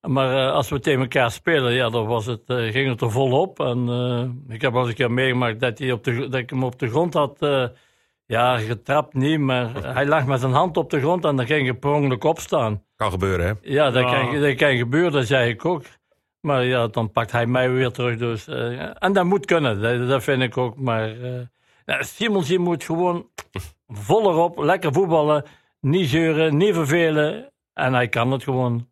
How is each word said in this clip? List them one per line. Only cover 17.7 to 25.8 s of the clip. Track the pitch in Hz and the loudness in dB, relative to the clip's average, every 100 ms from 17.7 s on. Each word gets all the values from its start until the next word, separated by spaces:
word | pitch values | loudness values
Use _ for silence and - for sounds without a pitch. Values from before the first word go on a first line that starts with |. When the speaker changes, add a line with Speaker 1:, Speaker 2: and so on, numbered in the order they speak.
Speaker 1:
weer | 127 127 | 2 0
terug. | 127 123 113 | 0 -4 -2
Dus, | 120 113 - | -4 -4 -6
eh, | 131 120 123 160 - | -6 -6 -6 -10 -4
en | 185 | 0
dat | 196 180 | 2 2
moet | 196 - | 2 2
kunnen, | 170 139 101 | 2 2 0
dat, | 113 120 123 | 0 0 0
dat | 135 | 0
vind | - 131 | 0 0
ik | 127 127 | 0 -2
ook. | 123 120 | -4 -4
Maar, | 127 113 110 110 | -4 -2 -4 -8
eh, | 123 127 123 _ _ _ - | -10 -10 -14 _ _ _ -8
ja, | 139 | -6
Simons, | 135 - 226 196 143 | -6 -4 0 0 2
die | 185 | 0
moet | 175 165 | 2 -2
gewoon | - 165 180 175 - - - - - _ _ | -2 0 0 -2 -8 -18 -14 -12 -14 _ _
vol | 107 101 202 208 | -12 2 4 4
erop, | 165 170 170 | 4 2 2
lekker | 147 190 160 | 0 2 2
voetballen, | 139 190 160 151 151 - - _ | 2 4 4 4 2 -2 -20 _
niet | _ | _